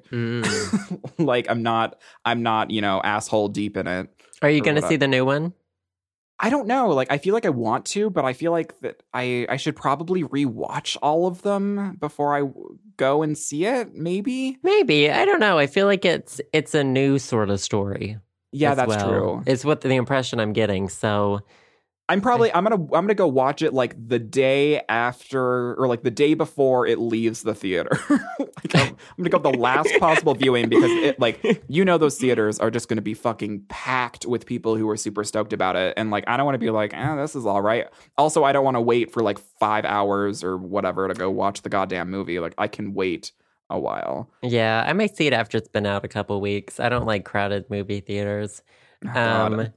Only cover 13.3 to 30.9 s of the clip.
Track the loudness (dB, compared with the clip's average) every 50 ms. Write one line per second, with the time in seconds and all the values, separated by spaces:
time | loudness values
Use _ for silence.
13.3 | -2 -4 -6 -6 -4 -2 -2 0 0 -2 -4 -6 -8 -8 -6 -4 -4 -2 -2 -4
14.3 | -4 -4 -4 -4 -4 -2 0 2 4 4 4 4 4 4 4 4 4 2 2 2
15.3 | 2 4 4 4 4 4 2 2 2 2 4 4 4 2 2 2 0 0 -2 -8
16.3 | -12 -12 -6 -2 0 0 0 2 0 2 2 2 2 4 4 4 2 2 0 0
17.3 | 0 0 2 2 0 -2 -2 -2 -2 -2 0 -2 -4 -6 -6 -8 -8 -12 -16 _
18.3 | _ _ _ _ -4 0 2 2 2 2 2 2 2 0 0 0 0 0 0 -2
19.3 | -2 -2 0 0 0 0 0 0 0 0 0 2 2 2 2 2 0 0 0 0
20.3 | -2 -2 -2 0 0 2 2 2 0 0 -2 -4 -4 -2 -2 0 2 2 2 0
21.3 | 0 -2 -6 _ _ _ _ _ _ _ _ _ _ _ _ -2 0 0 2 2
22.3 | 2 4 2 2 2 2 2 2 2 0 0 0 0 0 2 2 2 2 2 2
23.3 | 4 2 2 2 0 0 -2 0 2 2 0 0 -2 -8 -4 -2 -2 -2 -2 0
24.3 | 0 2 4 4 4 4 4 2 2 0 0 0 0 2 0 0 -2 -6 -8 -6
25.3 | -2 0 0 0 0 0 -2 -2 -2 0 0 0 0 0 -2 -2 0 2 4 4
26.3 | 4 2 0 -2 0 2 2 4 4 4 4 2 2 0 0 0 0 0 0 0
27.3 | -2 -2 -4 -4 -4 -4 -2 -2 -2 -2 0 0 -2 -2 0 0 0 0 0 -4
28.3 | -8 -8 -8 -8 -10 -10 -4 0 2 2 2 2 -2 -10 -20 -14 -8 -6 0 0
29.3 | 2 2 2 2 2 2 2 2 2 2 2 2 2 4 4 4 4 4 4 2
30.3 | 2 4 4 4 4 4 4 4 6 6 6 6